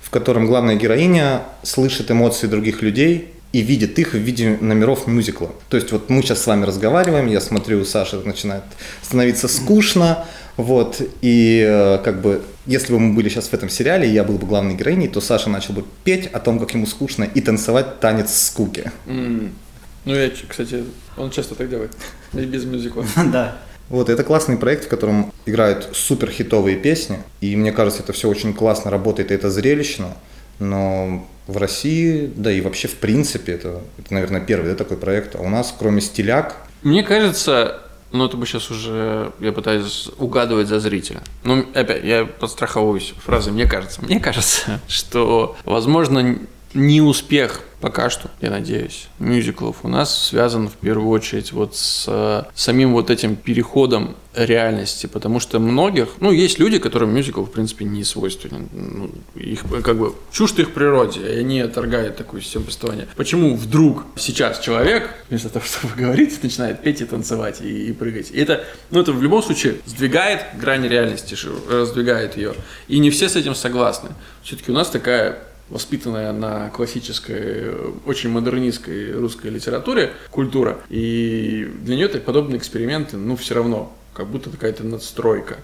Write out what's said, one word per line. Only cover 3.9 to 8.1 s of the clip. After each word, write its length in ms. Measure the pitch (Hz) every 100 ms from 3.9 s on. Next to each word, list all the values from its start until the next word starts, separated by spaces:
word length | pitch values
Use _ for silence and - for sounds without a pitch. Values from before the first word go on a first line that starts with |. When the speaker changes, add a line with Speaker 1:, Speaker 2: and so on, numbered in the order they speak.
| -
Speaker 1:
их 140 | 160
в 40 | 113
виде 400 | 113 120 113 107
номеров 480 | 110 107 110 131 -
мюзикла. 420 | 117 98 - 82 - -
То 80 | 123
есть 140 | 123
вот 160 | 107 -
мы 140 | 131
щас 180 | 131 107
с 60 | -
вами 180 | 104 98
разговариваем, 640 | 95 107 160 180 151 123
я 120 | 107
смотрю, 460 | - 107 110 104 95
Саша 320 | 107 95